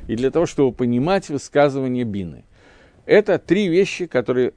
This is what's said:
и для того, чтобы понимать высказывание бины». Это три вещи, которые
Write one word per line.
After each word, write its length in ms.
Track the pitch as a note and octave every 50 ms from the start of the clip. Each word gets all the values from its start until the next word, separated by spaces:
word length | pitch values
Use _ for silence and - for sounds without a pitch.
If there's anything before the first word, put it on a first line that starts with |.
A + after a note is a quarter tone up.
| - -
и 80 | A#2+
для 140 | A2 B2+ C3
того, 160 | B2+ D#3+ E3+
чтобы 260 | D#3 - - C#3+ C3
понимать 580 | A2 - C3 A#2+ A#2+ B2 C3 E3 F#3+ G3 F3+ -
высказывание 760 | D3+ C3+ - - - C#3+ C#3+ D3 C3+ C#3 C3+ C3 B2 B2 B2
бины». 400 | A2+ G2 G2+ F#2 E2+ C#2+ A#1+ - _ _ _ _ - - - _ _ _ _ - -
Это 320 | C#3+ G3 G#3 - F#3 -
три 280 | - - E3+ G3 G#3+ F#3
вещи, 380 | D#3+ F3+ G3 - - - F#3
которые 480 | E3 - B2+ A#2+ - B2+ B2 B2+ - -